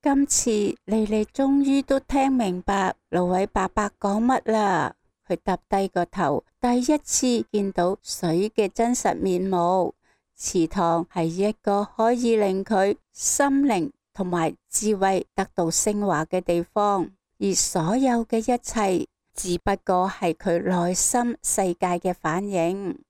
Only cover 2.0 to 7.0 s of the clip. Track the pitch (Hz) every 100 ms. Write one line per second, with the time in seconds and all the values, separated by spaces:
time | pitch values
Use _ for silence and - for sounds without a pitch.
2 | - 277 269 262 208 180 180 196 185 -
3 | _ 170 180 185 202 214 190 - 208 _
4 | 202 202 233 262 - 220 202 175 139 -
5 | _ _ _ 175 - 180 _ 196 196 -
6 | 175 190 156 143 _ _ 247 240 247 302